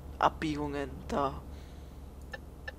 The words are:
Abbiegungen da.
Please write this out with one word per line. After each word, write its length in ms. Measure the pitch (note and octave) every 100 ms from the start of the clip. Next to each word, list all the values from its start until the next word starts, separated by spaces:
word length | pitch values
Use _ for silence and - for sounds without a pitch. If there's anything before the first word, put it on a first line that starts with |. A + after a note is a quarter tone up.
| - -
Abbiegungen 720 | D3+ - D#3+ D3 D3 C#3+ C3+ - -
da. 320 | D3+ C#3 D3 - - - - - - - - - - - - -